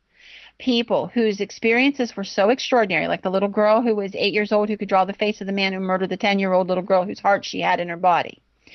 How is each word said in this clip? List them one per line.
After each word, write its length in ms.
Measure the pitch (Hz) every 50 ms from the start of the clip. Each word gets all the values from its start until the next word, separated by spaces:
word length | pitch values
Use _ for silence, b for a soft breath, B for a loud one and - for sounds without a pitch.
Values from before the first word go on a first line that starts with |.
| _ _ B B B B B B B B B B
people 480 | - 254 240 233 233 - 202 147 120
whose 340 | 185 - 247 220 220 202 202
experiences 720 | 202 - - - - 226 226 240 262 285 277 - 247 226 -
were 80 | -
so 280 | 196 - - - 196 214
extraordinary, 580 | 262 269 - - 262 240 220 190 175 156 165 165
like 140 | 170 170
the 80 | - 190
little 180 | 185 190 202 202
girl 320 | 202 214 214 214 214 226
who 140 | 240 233 220
was 200 | 208 196 190 202
eight 200 | - - 202 165
years 180 | 208 208 208
old 160 | 220 208 208 214
who 80 | 214
could 140 | 202 208 196
draw 160 | 196 190 185
the 60 | 185 196
face 260 | - 220 208 214 -
of 60 | 196
the 80 | 190 196
man 180 | 202 196 190
who 80 | 190 190
murdered 300 | 190 185 185 185 190 180
the 80 | 185 185
ten-year-old 500 | - 202 202 196 196 190 185 180 185 175
little 160 | 185 185 180
girl 180 | 190 190 185 180
whose 120 | 202 - -
heart 280 | - 202 202 - -
she 140 | - - 180
had 200 | 170 180 180 175
in 80 | 175 175
her 80 | 170
body. 460 | 170 180 180 170 151 - - - _ _ _ _ _ B B